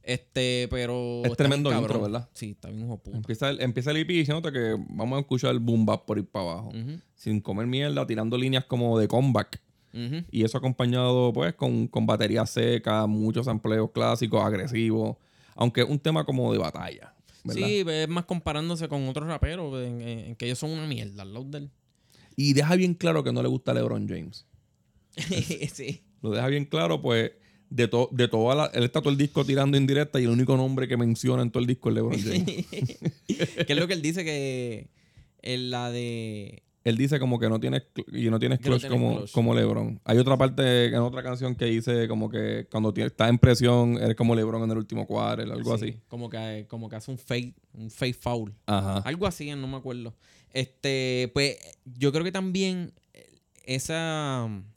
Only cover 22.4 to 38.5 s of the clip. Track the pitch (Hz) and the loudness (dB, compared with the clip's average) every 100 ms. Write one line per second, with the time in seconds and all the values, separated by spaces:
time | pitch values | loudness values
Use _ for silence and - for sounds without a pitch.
22.4 | 143 139 147 185 180 170 170 160 127 123 | 4 6 6 4 4 2 2 2 2 0
23.4 | 123 131 127 123 117 110 104 87 80 - | 0 0 0 0 0 -2 -4 -6 -10 -16
24.4 | _ _ _ _ _ _ _ - 156 180 | _ _ _ _ _ _ _ -10 -4 -4
25.4 | 151 160 139 - 127 - _ _ 110 110 | -4 -4 -6 -8 -10 -10 _ _ -2 0
26.4 | 127 143 143 160 165 151 135 113 117 _ | 0 0 -2 -2 0 0 2 2 0 _
27.4 | _ _ _ 120 117 117 123 127 120 113 | _ _ _ 2 2 4 2 2 2 4
28.4 | 117 143 151 120 120 156 143 139 147 - | 4 2 2 2 0 2 0 2 2 2
29.4 | 135 135 139 139 135 139 147 135 120 120 | 2 2 4 4 4 2 0 2 2 4
30.4 | 127 131 131 131 127 123 120 117 127 127 | 4 4 2 0 0 2 2 2 2 2
31.4 | 120 123 123 123 120 113 113 - 104 180 | 0 0 0 0 0 0 0 0 0 0
32.4 | 180 170 - 220 127 - - - - - | 0 -4 -8 -4 -6 -4 -6 -6 -6 -2
33.4 | 170 - - 147 175 185 151 175 160 147 | -2 -2 0 0 0 0 -2 -2 -4 -4
34.4 | 139 127 123 110 - _ _ - - _ | -4 -4 -6 -8 -14 _ _ -20 -20 _
35.4 | - 127 127 123 123 120 120 117 113 107 | -6 -4 -4 -4 -4 -4 -6 -6 -6 -8
36.4 | 98 - _ _ 120 117 135 147 127 120 | -12 -18 _ _ 2 2 4 2 2 2
37.4 | 113 110 127 135 - - - - 117 110 | 2 2 2 -2 -4 -12 -8 -2 2 2
38.4 | 123 | 2